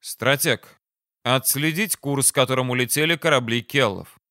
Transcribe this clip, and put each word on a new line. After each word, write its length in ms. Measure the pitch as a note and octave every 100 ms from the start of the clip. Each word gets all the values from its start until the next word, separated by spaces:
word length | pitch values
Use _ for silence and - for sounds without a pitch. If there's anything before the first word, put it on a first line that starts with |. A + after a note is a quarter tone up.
«Стратег, 800 | - - A#2 C#3 D#3+ A2+ - _ _ _ _ _
отследить 720 | A#2+ C3 - C3+ D3+ D#3+ G#3 -
курс, 360 | C#3 C#3 C3
которым 380 | - B2+ C3 B2+
улетели 460 | B2 B2+ - D#3 E3+
корабли 460 | E3 C#3+ A#2+ A#2
келлов». 560 | - C#3+ B2 F#2 E2 - _